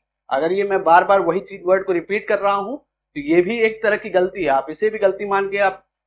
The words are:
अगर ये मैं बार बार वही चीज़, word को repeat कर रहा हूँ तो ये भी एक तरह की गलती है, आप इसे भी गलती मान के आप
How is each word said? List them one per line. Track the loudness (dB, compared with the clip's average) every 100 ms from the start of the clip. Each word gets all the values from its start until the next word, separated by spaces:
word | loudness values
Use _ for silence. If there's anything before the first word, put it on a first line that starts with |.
| _ _ -6
अगर | -2 0
ये | 0
मैं | 0 0
बार | 4 6
बार | 6 4
वही | 2 -2
चीज़, | -6 -8
word | 0 0
को | 0
repeat | -4 -4 -6 -2
कर | -2
रहा | 0
हूँ | -2 -4 -10
तो | -14 _ _ -10
ये | 0 2
भी | 2 0
एक | -2 0
तरह | -2 -2
की | -2
गलती | 0 0 -2
है, | 0
आप | 0 -2
इसे | -4 -4
भी | 0
गलती | 0 0 -2
मान | -2 -2
के | 0
आप | -2 -2 _ _